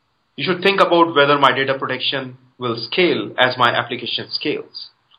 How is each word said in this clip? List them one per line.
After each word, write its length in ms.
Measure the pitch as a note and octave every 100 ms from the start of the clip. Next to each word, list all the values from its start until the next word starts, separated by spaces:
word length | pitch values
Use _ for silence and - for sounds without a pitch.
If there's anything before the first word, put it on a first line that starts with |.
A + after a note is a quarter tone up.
| _ _ _ -
You 100 | D3
should 180 | F3+
think 180 | F#3+ G3
about 340 | E3 E3+ E3 C#3+
whether 220 | C#3+ D3
my 140 | C3+
data 260 | B2 C3+ C3+
protection 600 | C#3 B2+ - C#3 C3 B2 _ -
will 180 | B2 A2+
scale 540 | - - F3 A#2+ G2+ -
as 180 | B2 B2
my 140 | A#2+
application 580 | A#2 B2 B2 A2+ - G#2+
scales. 580 | - D#3 B2+ - - - _ _